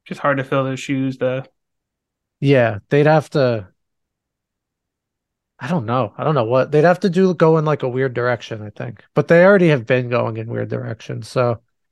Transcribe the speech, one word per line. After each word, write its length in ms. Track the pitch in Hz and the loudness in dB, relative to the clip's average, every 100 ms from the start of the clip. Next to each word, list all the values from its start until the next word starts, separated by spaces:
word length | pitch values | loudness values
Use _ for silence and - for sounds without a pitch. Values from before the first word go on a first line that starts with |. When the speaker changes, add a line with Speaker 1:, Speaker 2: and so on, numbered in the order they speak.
Speaker 1:
Just 160 | - 180 | -18 -4
hard 180 | 147 135 | -2 -2
to 60 | |
fill 200 | 131 139 | -2 -2
those 140 | 131 131 | -2 -6
shoes, 380 | - 135 135 131 | -6 -4 -4 -4
though. 240 | 127 131 135 _ _ _ _ _ _ _ _ _ | -4 -4 -10 _ _ _ _ _ _ _ _ _
Speaker 2:
Yeah, 400 | 139 135 117 107 - | 2 4 2 -2 -2
they'd 160 | 143 151 | 2 4
have 240 | 156 - | 2 0
to, 380 | 156 131 113 92 _ _ _ _ _ _ _ _ _ _ _ _ _ _ _ _ _ _ _ | 0 0 -2 -8 _ _ _ _ _ _ _ _ _ _ _ _ _ _ _ _ _ _ _
I 100 | 131 | -6
don't 180 | 175 110 | -6 -2
know. 260 | 123 107 - | -2 -4 -4
I 60 | |
don't 100 | 143 | -2
know 100 | 151 | 0
what, 260 | 110 131 131 | 0 0 0
they'd 140 | 151 | 2
have 160 | 160 175 | 2 2
to 100 | 208 | 0
do, 220 | 175 190 | 2 0
go 220 | 175 160 160 | 2 2 4
in, 60 | |
like, 180 | 156 147 | 2 -2
a 60 | 131 | -4
weird 240 | 123 135 | -4 -4
direction, 480 | 123 120 120 - 110 | -2 -2 -4 -6 -12
I 80 | 107 | -12
think. 320 | - 127 113 _ | -12 -14 -14 _
But 140 | - 147 | -2 2
they 160 | 170 | 6
already 240 | 180 202 175 | 6 6 4
have 180 | 147 113 | 2 0
been 220 | 127 123 | -2 0
going 260 | 120 117 110 | -2 -2 -6
in 120 | 113 | -8
weird 200 | 117 113 | -8 -6
directions, 600 | 120 123 117 - 123 110 | -6 -8 -12 -12 -12 -6
so. 340 | 135 120 113 _ _ _ | -2 0 -2 _ _ _